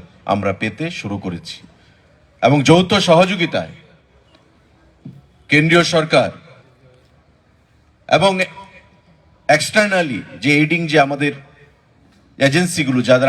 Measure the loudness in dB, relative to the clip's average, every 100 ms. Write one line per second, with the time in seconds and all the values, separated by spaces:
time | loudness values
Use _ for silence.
0 | -12 _ -4 -4 -2 -4 -6 -8 -10 -10
1 | -10 -8 -8 -12 -12 -20 -20 _ _ _
2 | _ _ _ _ 0 2 4 4 4 0
3 | 4 4 4 0 -4 -4 -8 -14 -20 _
4 | _ _ _ _ _ _ _ _ _ _
5 | -20 -20 _ _ -2 0 4 2 2 0
6 | 2 2 0 -4 -20 -20 _ _ _ _
7 | _ _ _ _ _ _ _ _ _ _
8 | -2 0 0 -2 -6 -12 -20 -20 _ _
9 | _ _ _ _ -2 -2 0 -2 0 0
10 | -2 -6 -12 -8 0 0 0 -2 0 2
11 | 2 0 -6 -6 -14 _ _ _ _ _
12 | _ _ _ -2 0 2 0 -2 -2 0
13 | 2 4